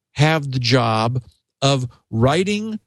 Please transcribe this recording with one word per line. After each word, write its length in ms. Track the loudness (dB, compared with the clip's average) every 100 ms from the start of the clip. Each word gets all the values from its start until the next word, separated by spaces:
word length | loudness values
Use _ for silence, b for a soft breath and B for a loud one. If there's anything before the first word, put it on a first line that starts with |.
| _
have 380 | 0 2 2 -2
the 80 | -4
job 640 | 0 2 2 2 0 -2 -8 _ _ _
of 280 | 0 0 -4 b _
writing 680 | 0 2 2 0 -4 -6 -10